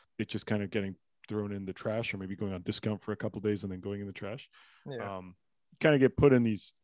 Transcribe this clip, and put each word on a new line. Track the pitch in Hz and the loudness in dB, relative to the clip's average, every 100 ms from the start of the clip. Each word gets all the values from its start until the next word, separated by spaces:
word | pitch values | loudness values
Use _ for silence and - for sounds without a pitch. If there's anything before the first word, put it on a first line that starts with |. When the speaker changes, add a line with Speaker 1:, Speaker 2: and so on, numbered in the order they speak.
| _ - | _ -8
Speaker 1:
it | 107 | -6
just | 104 - | -6 -2
kind | 107 | -2
of | 98 | -2
getting | 107 98 90 _ _ - | -4 -4 -8 _ _ -6
thrown | 107 104 | -6 -4
in | 101 95 | -6 -8
the | |
trash | 92 110 107 113 | -6 -4 -4 -4
or | 98 | -6
maybe | 95 98 | -8 -6
going | 101 | -4
on | 92 | -4
discount | 90 - 110 104 | -4 -2 -2 -2
for | - | -4
a | 101 | -6
couple | 107 101 | -6 -2
days | 104 104 | 0 0
and | 98 | -4
then | 90 | -8
going | 98 101 | -8 -8
in | 101 | -8
the | |
trash? | - 98 127 - _ - _ 147 | -10 -10 -10 -14 _ -20 _ -12
Speaker 2:
Yeah. | 123 101 95 | -8 -8 -8
Speaker 1:
Um, | 92 - _ _ _ _ | -12 -18 _ _ _ _
kind | 156 | 6
of | 143 | 8
get | 131 - | 6 6
put | 147 | 8
in | 127 | 8
these, | 113 104 - - | 6 0 -6 -12